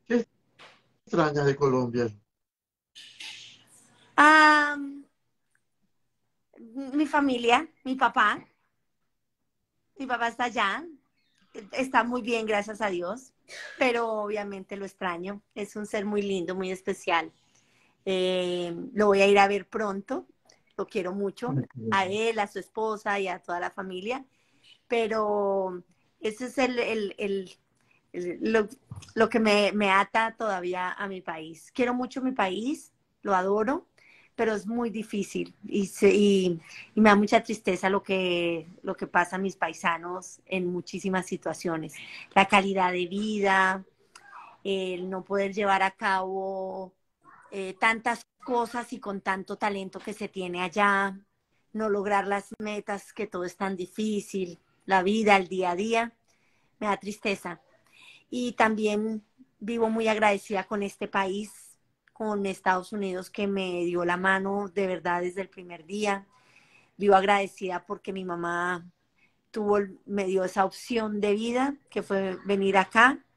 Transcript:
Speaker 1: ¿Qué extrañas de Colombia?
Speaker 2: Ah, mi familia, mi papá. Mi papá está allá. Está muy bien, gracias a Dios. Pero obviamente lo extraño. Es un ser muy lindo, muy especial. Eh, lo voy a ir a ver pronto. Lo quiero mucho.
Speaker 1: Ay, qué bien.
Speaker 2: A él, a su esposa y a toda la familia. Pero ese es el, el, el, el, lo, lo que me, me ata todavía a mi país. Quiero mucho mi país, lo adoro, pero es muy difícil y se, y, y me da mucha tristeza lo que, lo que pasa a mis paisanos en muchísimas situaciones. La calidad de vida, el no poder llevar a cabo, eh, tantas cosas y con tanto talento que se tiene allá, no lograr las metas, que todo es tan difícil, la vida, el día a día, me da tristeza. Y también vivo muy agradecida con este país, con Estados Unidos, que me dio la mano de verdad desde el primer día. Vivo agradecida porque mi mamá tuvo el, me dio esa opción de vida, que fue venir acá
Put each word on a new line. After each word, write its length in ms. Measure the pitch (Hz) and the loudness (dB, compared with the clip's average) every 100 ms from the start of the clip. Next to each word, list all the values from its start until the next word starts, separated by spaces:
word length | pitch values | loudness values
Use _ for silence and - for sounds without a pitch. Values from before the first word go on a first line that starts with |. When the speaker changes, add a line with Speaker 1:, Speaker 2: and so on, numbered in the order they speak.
| - | 0
Speaker 1:
¿Qué 200 | 240 - _ _ _ - _ _ _ - | 0 0 _ _ _ -20 _ _ _ -4
extrañas 400 | 170 151 143 139 | 0 2 2 2
de 100 | 139 | 2
Colombia? 520 | 135 127 120 120 117 104 _ _ _ _ _ _ _ - - - - - - - _ - _ _ _ - | 2 2 0 -2 -2 -6 _ _ _ _ _ _ _ -20 -20 -18 -16 -16 -20 -20 _ -20 _ _ _ 6
Speaker 2:
Ah, 600 | 294 311 302 302 294 294 277 285 - _ _ _ _ _ _ _ _ _ _ _ _ _ _ - | 8 10 10 8 4 -2 -8 -12 -20 _ _ _ _ _ _ _ _ _ _ _ _ _ _ -20
mi 480 | 226 247 269 285 294 | -16 -12 -4 -2 2
familia, 640 | 302 277 240 233 254 320 _ | 2 2 2 4 4 2 _
mi 100 | 262 | -6
papá. 500 | 262 247 254 208 254 - _ _ _ _ _ _ _ _ _ _ _ _ _ _ - | 0 2 4 2 0 -8 _ _ _ _ _ _ _ _ _ _ _ _ _ _ -10
Mi 100 | 262 | -4
papá 220 | 233 233 | -2 -2
está 160 | 233 | 0
allá. 400 | 247 226 196 226 339 294 _ _ _ _ _ - 202 | -2 0 0 -2 -8 -18 _ _ _ _ _ -20 -10
Está 320 | - 262 247 | -6 0 2
muy 180 | 233 247 | 2 -2
bien, 240 | 226 226 220 | -2 -2 0
gracias 340 | 208 208 208 | -2 -2 -4
a 80 | 208 | -4
Dios. 440 | 175 175 247 - _ - - - - | -2 -4 -8 -12 _ -20 -16 -10 0
Pero 300 | 254 233 226 | 0 2 -2
obviamente 680 | 214 208 208 202 196 190 202 | -4 -4 -6 -6 -10 -12 -12
lo 80 | |
extraño. 560 | 196 - 185 170 185 202 _ | -12 -6 -6 -6 -8 -10 _
Es 220 | - 202 214 | -12 -10 -10
un 100 | 208 | -6
ser 180 | 214 | -6
muy 180 | 208 208 | -2 -2
lindo, 320 | 202 190 170 | -2 -4 -4
muy 160 | 185 185 | -6 -6
especial. 640 | 185 - 185 - 170 160 _ _ _ _ _ _ _ | -6 -6 -6 -2 -2 -2 _ _ _ _ _ _ _
Eh, 680 | 190 185 185 185 180 175 175 170 - | -4 0 0 0 -2 -4 -4 -8 -6
lo 120 | 202 208 | 2 4
voy 160 | 196 | 6
a 40 | 196 | 8
ir 120 | 202 | 8
a 100 | 196 | 6
ver 180 | 202 - | 2 -4
pronto. 580 | 220 208 196 - 277 - _ _ _ _ - | -6 -4 -6 -6 -8 -8 _ _ _ _ -10
Lo 100 | 196 | -6
quiero 260 | 214 180 | -4 -4
mucho. 380 | 196 196 - 160 | -2 -4 -4 -4
Speaker 1:
Ay, 60 | 139 | -2
qué 60 | - | -4
bien. 200 | 127 220 | -6 -2
Speaker 2:
A 120 | 196 185 | 0 0
él, 320 | 208 226 220 | 0 0 0
a 80 | 202 | -4
su 120 | 190 | -6
esposa 600 | - 226 220 208 214 202 | -10 -4 -4 -4 -2 -2
y 100 | 185 | -2
a 120 | 180 | -6
toda 200 | - 175 | -6 -6
la 100 | 180 | -6
familia. 540 | - 190 185 208 262 - _ _ _ _ - - | -8 -10 -8 -8 -8 -10 _ _ _ _ -16 -2
Pero 960 | 233 220 220 208 208 196 196 185 180 - _ _ _ | 0 0 0 0 0 0 0 -2 -6 -14 _ _ _
ese 260 | 220 220 254 | -6 -6 -6
es 120 | - | 0
el, 200 | 254 240 | 0 2
el, 360 | 220 226 202 - | -2 -2 -4 -4
el, 320 | 202 196 180 - _ _ _ _ _ | -4 -4 -6 -16 _ _ _ _ _
el, 260 | 180 175 - 220 | -8 -8 -4 0
lo, 160 | 226 214 - - - - | 0 0 -6 -18 -18 -6
lo 140 | 226 220 | 0 2
que 120 | 233 | 4
me, 320 | 220 208 202 | 4 4 4
me 180 | 208 202 | 2 4
ata 460 | 190 196 226 226 226 | 4 4 0 0 -2
todavía 560 | 220 185 175 180 180 | -4 -2 -4 -4 -6
a 160 | - 196 | -6 -8
mi 120 | 185 | -8
país. 500 | 185 160 160 160 - | -10 -10 -12 -16 -10
Quiero 200 | - 240 | -2 0
mucho 260 | 247 247 269 | 0 -4 -4
mi 100 | 262 | -4
país, 600 | - 190 185 240 320 - _ _ _ | 0 -2 -2 -4 -6 -8 _ _ _
lo 120 | - | 0
adoro, 520 | 185 190 208 220 330 - _ _ _ _ - | 2 2 2 2 -2 -4 _ _ _ _ -2
pero 180 | 226 | 0
es 120 | 208 185 | 0 -4
muy 220 | 240 233 | -4 -4
difícil 640 | 220 214 202 185 185 175 - 202 | -4 -6 -4 -4 -6 -8 -10 -4
y 200 | 208 190 | -2 -2
se, 280 | - 202 | 4 6
y, 460 | 196 208 196 180 170 - - - | 6 6 4 2 -2 -8 -20 -4
y 60 | 214 | 6
me 100 | 214 | 8
da 60 | 202 | 8
mucha 260 | 208 196 | 6 4
tristeza 480 | - 208 - 180 190 | 2 -4 -2 0 2
lo 140 | 196 | 0
que, 640 | - 190 185 175 170 165 165 - | 0 0 0 0 0 -2 -8 -12
lo 120 | 196 180 | -10 -8
que 120 | 190 | 0
pasa 260 | 180 175 | 0 0
a 40 | 190 | -2
mis 160 | 196 - | -4 -4
paisanos 840 | 165 165 180 165 175 185 180 - - | -6 -2 -2 -2 -6 -10 -12 -18 -6
en 220 | 185 175 | -4 -2
muchísimas 540 | 175 - 185 196 185 180 | -4 -8 -8 -4 -4 -4
situaciones. 680 | 180 165 156 180 160 156 - - - - 196 | -8 -8 -6 -4 -6 -8 -14 -18 -18 0 2
La 100 | 196 | 6
calidad 460 | 202 196 190 180 | 6 4 2 0
de 140 | 180 175 | 0 -4
vida, 760 | 196 214 214 196 190 190 190 - _ _ - - - - - | -4 -4 0 2 4 4 0 -6 _ _ -20 -20 -20 -20 -10
el 460 | 196 190 185 180 185 | -4 -4 -4 -6 -6
no 140 | 190 | -8
poder 280 | 185 196 196 | -4 -2 -2
llevar 300 | 190 202 190 | 0 2 2
a 80 | 190 | 2
cabo, 1040 | - 208 190 190 190 190 190 190 190 185 _ _ _ - - - | -2 -2 -2 -2 -6 -6 -6 -8 -8 -12 _ _ _ -20 -20 -14
eh, 240 | 196 185 185 | -10 -8 2
tantas 420 | 226 226 240 226 - _ | 2 2 -2 -4 -8 _
cosas 480 | - 240 233 240 233 | -4 -2 -2 -4 -8
y 80 | 226 | -10
con 200 | 202 196 | -8 -6
tanto 360 | 202 190 185 202 | -4 -4 -4 -4
talento 420 | 208 196 190 185 | -4 -4 -8 -12
que 120 | - | -12
se 140 | 208 202 | -10 -8
tiene 340 | 190 180 175 | -8 -6 -4
allá, 560 | 180 208 202 196 196 196 _ _ _ _ _ | -4 2 4 4 0 -4 _ _ _ _ _
no 160 | 214 220 | -6 -2
lograr 380 | 202 196 196 190 | 0 2 0 0
las 280 | 202 - 220 | -4 -6 -10
metas, 520 | 214 208 208 196 - | -8 -8 -6 -8 -10
que 140 | - 208 | -10 -8
todo 180 | 180 | -6
es 120 | 180 - | -8 -4
tan 200 | 190 185 | -6 -4
difícil, 840 | 180 - 214 208 - 196 175 165 _ _ - | -8 -4 -2 -2 -4 -6 -6 -10 _ _ 0
la 160 | 190 | 2
vida, 340 | 185 220 208 196 | 4 2 4 4
el 120 | 170 | 2
día 240 | 185 180 | -2 -2
a 40 | 175 | -2
día, 360 | 220 226 233 _ _ _ _ _ _ - | 0 0 -2 _ _ _ _ _ _ -8
me 80 | 214 | -4
da 100 | 196 | -4
tristeza. 640 | 196 202 214 196 180 165 _ _ _ _ - - - | -6 -6 -4 -4 -6 -14 _ _ _ _ -20 -20 -10
Y 220 | 247 247 | -6 -4
también 720 | 214 220 214 214 208 220 220 - _ - - | 2 2 2 0 0 -2 -6 -10 _ -20 -12
vivo 320 | 208 233 220 | -6 -2 0
muy 180 | 226 220 | 0 0
agradecida 560 | 214 214 202 - 190 | 2 2 2 -2 -4
con 180 | - 208 | -4 -4
este 260 | 202 - 202 | -6 -6 -4
país, 680 | 202 196 202 208 - - _ _ _ _ | -2 -2 -4 -8 -14 -20 _ _ _ _
con 320 | - 214 202 196 | -8 -4 -2 -2
Estados 460 | 185 190 185 180 | -2 0 0 -2
Unidos, 380 | 214 190 180 180 | -6 -6 -6 -8
que 160 | - 202 | -4 -2
me 380 | 196 185 175 | -2 -2 -2
dio 200 | 175 175 | -2 0
la 120 | 175 180 | 0 0
mano 520 | 190 190 196 202 202 | 2 2 0 -4 -4
de 180 | 202 190 | -2 -2
verdad 320 | 175 175 175 | -2 -2 -2
desde 180 | 180 185 | -2 -6
el 60 | 190 | -10
primer 360 | 190 180 170 160 | -12 -18 -18 -10
día. 400 | 202 208 196 196 _ _ _ _ _ _ - | -4 -2 -2 -6 _ _ _ _ _ _ -2
Vivo 180 | 202 | 6
agradecida 720 | 190 196 202 196 - 185 180 - | 6 6 2 2 -6 -6 -6 -8
porque 260 | 202 - | -12 -8
mi 120 | 190 | -8
mamá 640 | 185 175 170 175 175 180 175 _ _ _ _ _ _ | -6 -6 -4 -2 -2 -4 -8 _ _ _ _ _ _
tuvo 280 | 226 202 208 | -4 2 2
el, 200 | 196 - - | 0 -8 -6
me 180 | 202 | -4
dio 200 | 190 190 | 0 0
esa 200 | 185 202 | 0 0
opción 560 | 190 - - 233 214 208 | 0 -2 -4 -2 -2 -2
de 140 | 208 | 0
vida, 420 | 208 233 247 277 285 _ | 0 0 0 0 -4 _
que 120 | 214 | -8
fue 360 | 208 196 190 180 190 | -2 -2 -2 -4 -2
venir 300 | 196 196 190 | 0 2 2
acá 460 | 185 226 247 294 _ | 4 6 6 4 _